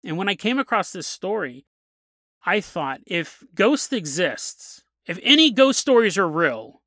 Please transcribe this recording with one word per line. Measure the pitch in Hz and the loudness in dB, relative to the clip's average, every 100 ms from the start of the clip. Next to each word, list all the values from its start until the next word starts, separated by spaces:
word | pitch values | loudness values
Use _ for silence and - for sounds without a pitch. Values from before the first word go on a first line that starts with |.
And | - 165 | -6 -4
when | 196 | -4
I | |
came | 196 214 254 | -2 -2 -2
across | 262 226 180 | -2 -2 -2
this | 190 151 | -8 -10
story, | - 185 214 147 123 _ _ _ _ _ _ _ _ | -8 -6 -6 -6 -12 _ _ _ _ _ _ _ _
I | - 208 | -4 -2
thought, | - 175 139 131 _ | -4 -6 -6 -6 _
if | 175 160 - - | -6 -6 -12 -20
ghost | 170 208 285 - | 0 2 2 -2
exists, | 247 151 139 170 113 - - - - _ _ - | -4 -4 -2 -2 -2 -12 -14 -20 -20 _ _ -12
if | 170 | -6
any | - 294 311 | 2 6 6
ghost | 226 269 254 | 6 4 4
stories | - 240 220 175 | 4 4 4 2
are | 180 | 0
real | 156 160 113 113 _ | 2 0 -2 -10 _